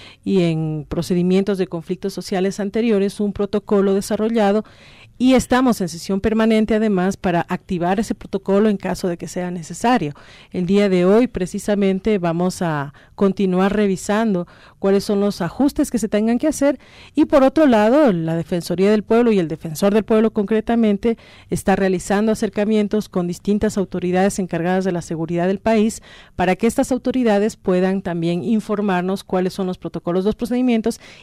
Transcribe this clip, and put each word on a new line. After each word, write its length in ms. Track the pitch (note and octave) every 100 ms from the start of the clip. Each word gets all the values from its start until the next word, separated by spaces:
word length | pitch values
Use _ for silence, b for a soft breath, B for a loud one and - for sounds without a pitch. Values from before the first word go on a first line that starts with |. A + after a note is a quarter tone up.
| B B
y 180 | G3 F#3+
en 440 | E3+ D#3+ D#3 D#3 D3
procedimientos 680 | E3 D#3+ F3 F3+ F#3 G3 F#3+
de 80 | F3+
conflictos 460 | E3+ D#3+ F3+ G3
sociales 480 | F#3 - F#3+ G3 G3+
anteriores, 580 | G3+ A3 A#3 G3+ G3+ -
un 140 | G#3
protocolo 600 | - G3+ G#3+ - G#3 G3
desarrollado 680 | G3 - G#3 A3 A#3 G3+ G#3 - B B B B -
y 140 | B3+
estamos 480 | B3+ - B3+ C4 G#3+
en 80 | F3
sesión 320 | E3 - G3
permanente 540 | A3+ A3 A3 A3 A3
además 420 | G#3+ A3 F#3+ F#3 F#3+
para 240 | F#3+ E3+ -
activar 500 | F3+ - F3+ F3 G3
ese 160 | G#3+
protocolo 540 | - - G3 - G3 A3
en 80 | G3
caso 320 | F#3 F3+ F#3+
de 80 | E3+
que 120 | E3
sea 220 | F3+ F3+
necesario. 640 | F3 D#3 F3 A#3 B3+ D3 - B B B
El 160 | F3+ F3
día 240 | G3+ G3+
de 160 | F3+ F3+
hoy 200 | G#3+ B3+
precisamente 920 | - F3+ G3+ - G3+ G3 F#3+ A3 G#3
vamos 420 | E3+ E3 F3+ -
a 320 | F3 D3+ C#3 - b
continuar 600 | - G3 F#3+ F#3+ F3+ G3
revisando 720 | G#3+ G3+ F#3 - G#3 A3+ F3+ E3+ B B B
cuáles 260 | G3 G3
son 160 | F#3+ G3+
los 200 | G3+ -
ajustes 500 | E3+ - C#4 - C#4
que 80 | A#3+
se 100 | G#3+
tengan 260 | G#3 A3+ A#3+
que 100 | D#4
hacer 300 | - C#4 C4 B B B
y 100 | -
por 200 | D#4 D4
otro 220 | C4+ D#4 D4+
lado 460 | A3 G#3+ C#4+ C#4
la 240 | F3 D#3+ E3
Defensoría 540 | D#3+ F3 - F3 G3
del 140 | G#3+
Pueblo 280 | - A3+ A#3+
y 60 | G3+
el 100 | D#3
Defensor 460 | D#3+ E3 D3+ G3+
del 100 | G#3+
Pueblo 300 | G#3+ A3 A3
concretamente 840 | A3 G3 A3 A3 A#3 A3 G3 A#3 A#3 B B B
está 280 | F3 - G3
realizando 540 | F#3+ F3+ - G3+ A3
acercamientos 800 | G#3+ G3+ G#3+ G#3 G#3+ G#3 G#3+ -
con 180 | F#3 F3
distintas 520 | F3 - G#3 G#3+ G#3
autoridades 600 | F#3 F3+ F3+ F3+ G3 -
encargadas 460 | F3+ E3 E3+ F#3
de 80 | F#3+
la 80 | F3
seguridad 460 | - D#3+ E3 E3+ F3+
del 140 | G3
país 420 | A3 A3+ A3 - - B B -
para 200 | F3+ F#3
que 100 | A3+
estas 260 | - C4
autoridades 640 | B3 B3+ B3+ A#3 G3+ G#3+ -
puedan 460 | - F3+ F#3 G3
también 420 | F#3+ E3+ E3 F3
informarnos 800 | E3 A3 G#3 G#3 G#3 F3+ F#3 G3
cuáles 300 | - F#3 F#3
son 120 | - F#3
los 120 | F3+
protocolos, 480 | E3 D#3+ F3 F3 G3
los 80 |
procedimientos 640 | G#3+ A3 B3 B3+ A3+ A3+ - B B